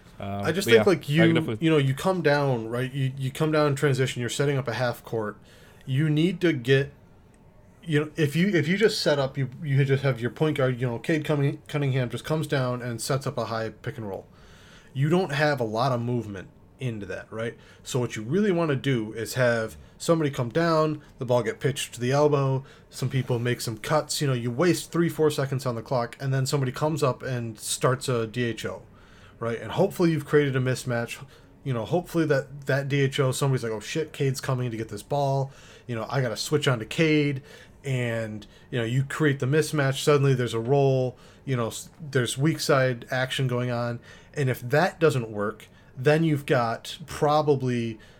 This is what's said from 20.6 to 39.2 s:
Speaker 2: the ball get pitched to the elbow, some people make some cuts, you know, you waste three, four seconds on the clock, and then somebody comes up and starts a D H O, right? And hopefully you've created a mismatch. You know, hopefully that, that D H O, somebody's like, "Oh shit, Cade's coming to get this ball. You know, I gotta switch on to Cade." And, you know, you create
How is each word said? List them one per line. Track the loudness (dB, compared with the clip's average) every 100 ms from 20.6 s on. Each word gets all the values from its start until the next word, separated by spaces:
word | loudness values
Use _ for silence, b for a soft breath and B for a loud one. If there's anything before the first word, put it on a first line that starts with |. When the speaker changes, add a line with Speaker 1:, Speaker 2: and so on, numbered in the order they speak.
| 2 2 2 -2 B -8
Speaker 2:
the |
ball | 0 2
get | 2 -2
pitched | -2 -2 -6
to | -4
the | 0
elbow, | 2 4 4 2 -2 -4 B B
some | -6 -2
people | -2 0 0
make | 0 -2
some | -4 -6
cuts, | -2 0 0 -2
you | 0
know, |
you | 0 -2
waste | 2 2 2 0
three, | 0 0
four | 2 2
seconds | 2 -2 -2
on | -2 -4
the |
clock, | -2 -2 -2 -4
and | -2
then | 0
somebody | 0 0 -2
comes | 0 -2 2
up | 0 0
and | -4 -4 -4 -8
starts | -6 0 0 0 0
a | -2 -2
D | -2
H | -2 -2 -8
O, | -10 -14 B B B B -8
right? | -6 -6
And | -4
hopefully | 0 0 2 2
you've | 2 4
created | 4 4
a | 2
mismatch. | 0 -2 -2 -4 -4 -8 -16 B B B
You | -6
know, | -4
hopefully | -2 -2 0 0 2
that, | 2 -2 -8 -2
that | -2 0
D | 2
H | 2 2
O, | 0
somebody's | 2 2 2
like, | 0
"Oh | -6
shit, | -4 -4 -4
Cade's | -2 -2 0
coming | -2 -2 -2
to | -4
get | -6
this | -8
ball. | -4 -2 0 0 -2 B B B -8
You | -6
know, | -4
I | -2
gotta | -2 -2
switch | -2 0 2
on | 0
to |
Cade." | -2 0 4 4 2 -2 B B B -12
And, | -4 -2 -2 -2 -4 -8 -14 B B
you | -4
know, |
you | 0 0
create | -2 0